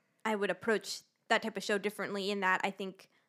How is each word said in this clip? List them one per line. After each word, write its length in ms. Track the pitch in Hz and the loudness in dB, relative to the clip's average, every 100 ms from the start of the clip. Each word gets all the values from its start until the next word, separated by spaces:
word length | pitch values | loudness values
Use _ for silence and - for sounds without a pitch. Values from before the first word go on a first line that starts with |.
| _ _ | _ _
I 100 | 220 214 | -2 0
would 140 | 202 | 0
approach 500 | 185 - 208 - - - _ - | 0 0 0 0 -10 -12 _ 0
that 140 | 226 | 2
type 140 | 226 226 | 2 -4
of 80 | |
show 140 | - 202 | 0 0
differently 520 | 202 202 190 202 196 | 0 -4 -4 -4 -2
in 100 | 202 | 0
that 200 | 185 185 | 2 2
I 80 | 196 | 0
think, 380 | 190 196 - - _ | -4 -10 -12 -18 _